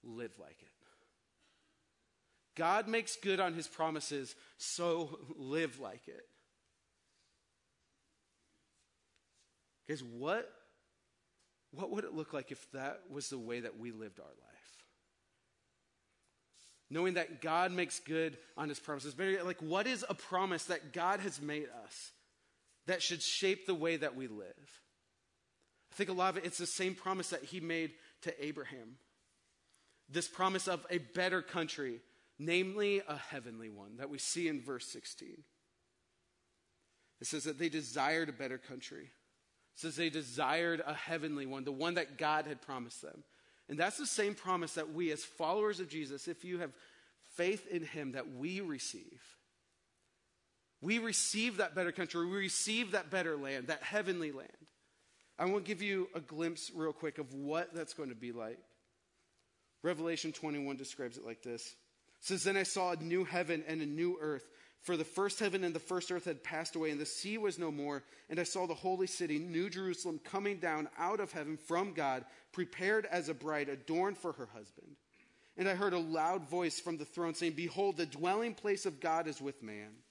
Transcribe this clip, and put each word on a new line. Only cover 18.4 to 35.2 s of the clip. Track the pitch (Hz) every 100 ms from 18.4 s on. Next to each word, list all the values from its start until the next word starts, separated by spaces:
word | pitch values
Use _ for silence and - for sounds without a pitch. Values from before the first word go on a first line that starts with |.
| - -
on | 151
his | 143
promises. | - 143 139
Better | 139 190
yet, | 190 175
like, | 180
what | 156 180 214
is | 247 240
a |
promise | 175 - 185 190 170 -
that | 170 151
God | 151 175 202
has | 190 139
made | 147 151 143 120 104
us | - - - _ _ _ _ _ _ -
that | 180
should | - 175
shape | - - 196 196 190
the | 175
way | 160 165
that | 147 127
we | 131
live? | 107 92 - 143 - _ _ _ _ _ _ _ _ _ _ _
I | -
think | 196
a |
lot | 185 185
of | 185
it, | 175
it's | -
the | 170
same | - 185
promise | 185 190 190 175
that | 170
he | - 185
made | 165 165 160 156 - _
to | 170 - 143
Abraham. | 151 127 135 110 127 _ _ _ _ _ _ _ _ _ _ _
This | 143 165
promise | - 185 190 190
of | 175 -
a | 180
better | 131 180 185 185
country, | - 175 160 - 135 117 - _ _ _
namely | 151 175 190 202 202 196 196
a | 147
heavenly | - 147 120 113 113
one | 101 101 113
that | 139
we | 143
see | - 170 170
in | 147
verse | 123 127 -
sixteen. | - - -